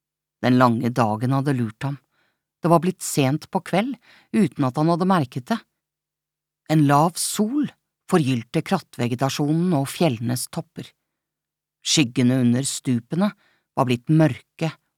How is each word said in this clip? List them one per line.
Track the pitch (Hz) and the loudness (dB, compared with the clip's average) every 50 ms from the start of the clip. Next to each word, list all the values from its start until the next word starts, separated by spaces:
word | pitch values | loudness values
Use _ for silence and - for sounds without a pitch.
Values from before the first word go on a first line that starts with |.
| _ _ _ _ _ _ _ _ | _ _ _ _ _ _ _ _
Den | - 123 127 127 | 0 2 4 4
lange | 127 123 117 113 123 117 | 4 4 2 0 -2 -2
dagen | 123 131 120 107 104 107 123 123 135 | 0 0 0 0 -2 -2 -2 -2 -2
hadde | 139 131 147 143 123 | -2 -2 -2 -2 -2
lurt | 120 110 104 _ - | -4 -6 -8 _ -8
ham. | 139 143 135 _ _ _ _ _ _ _ _ _ _ _ _ | -8 -8 -10 _ _ _ _ _ _ _ _ _ _ _ _
Det | - 170 170 | 0 2 2
var | 170 | 2
blitt | 147 180 190 - - | 2 0 -4 -6 -8
sent | - - - 143 131 139 156 - - - | -6 -2 0 0 0 0 -2 -6 -6 -8
på | 190 - - | -8 -6 -2
kveld | - 180 214 269 262 - _ _ - _ _ _ - | -2 -2 -2 -2 -6 -10 _ _ -20 _ _ _ 0
uten | 220 208 147 - - 143 | 2 2 2 0 -2 -2
at | 127 123 151 | -2 0 0
han | 151 165 170 | 0 0 0
hadde | 165 185 185 | 0 0 0
merket | 190 180 143 - - 139 123 - 226 | 2 0 0 -2 -6 -10 -6 -6 -6
det. | 226 - _ _ _ _ _ _ _ _ _ _ _ _ _ _ _ _ _ _ _ _ - 156 | -6 -6 _ _ _ _ _ _ _ _ _ _ _ _ _ _ _ _ _ _ _ _ 0 2
En | 156 147 139 | 4 4 4
lav | 143 143 151 180 170 - | 4 4 4 2 0 -4
sol | - - - - 214 214 262 302 285 170 - _ _ _ _ _ _ - | -6 -6 -2 -2 -2 -2 0 -2 -2 -4 -6 _ _ _ _ _ _ 0
forgylte | - 180 151 123 131 120 113 - - 165 - | 0 2 2 2 0 -2 -4 -4 -4 -4 -2
krattvegetasjonen | - 196 165 - _ - - 123 120 123 123 139 135 - - 151 143 156 165 175 185 175 | -2 -4 -4 -4 _ -6 -4 -4 -4 -2 -2 -2 -2 -2 -2 -2 0 0 0 0 0 0
og | 139 139 135 - | 0 -2 -4 -2
fjellenes | - 175 160 123 110 120 113 123 127 - - | 0 0 0 0 0 -2 -4 -4 -4 -6 -8
topper. | - 170 160 - _ - 151 - _ _ _ _ _ _ _ _ _ _ _ _ _ _ _ _ _ _ _ | -10 -10 -12 -10 _ -16 -16 -16 _ _ _ _ _ _ _ _ _ _ _ _ _ _ _ _ _ _ _
Skyggene | - - - 151 117 123 135 127 123 131 131 123 | -2 0 2 0 0 0 2 2 2 2 2 2
under | 120 120 123 139 | 2 2 0 -2
stupene | - - - - 139 127 117 - _ - 160 196 214 - _ _ _ _ _ _ _ _ | -4 -8 -6 -4 -2 -2 -2 -4 _ -2 -2 -2 -2 -2 _ _ _ _ _ _ _ _
var | - 135 127 | -2 0 0
blitt | 127 120 - - | 0 -2 0 2
mørke | 156 160 160 151 131 - - _ _ - 160 160 - - _ _ _ | 4 4 4 2 0 -4 -10 _ _ -8 -8 -8 -8 -10 _ _ _